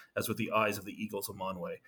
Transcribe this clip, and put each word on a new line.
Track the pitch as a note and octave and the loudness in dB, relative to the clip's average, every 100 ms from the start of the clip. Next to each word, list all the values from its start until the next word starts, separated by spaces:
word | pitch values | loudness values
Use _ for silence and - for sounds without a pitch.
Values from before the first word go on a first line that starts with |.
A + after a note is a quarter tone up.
| - G#2 | -4 -2
as | G#2+ | 0
with | G#2+ | 0
the | G#2+ | 4
eyes | G#2+ G#2+ G#2 | 4 4 2
of | G2 | -4
the | - | -6
eagles | G#2 G2+ G2+ | -4 -2 -4
of | F#2+ | -4
Manwë. | F#2+ F#2 E2+ - | -4 -2 -4 -6